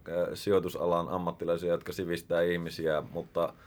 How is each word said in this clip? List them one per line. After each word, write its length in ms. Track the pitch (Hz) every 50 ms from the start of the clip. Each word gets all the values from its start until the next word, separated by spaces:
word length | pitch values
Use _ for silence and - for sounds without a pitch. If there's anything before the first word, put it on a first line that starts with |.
| - -
ää, 260 | 82 87 87 - 82
sijoitusalan 760 | - - 104 101 95 85 90 - - 78 87 87 87 85 67
ammattilaisille, 640 | 87 92 90 85 85 - 87 85 85 82 87 87 85
jotka 200 | 85 - - 87
sivistää 500 | - 92 85 87 85 87 - 85 85 85
ihmisiä, 600 | 87 87 87 85 82 80 - 80 80 78 76 71 - -
mutta 400 | 85 80 - - 85 85 78 - - -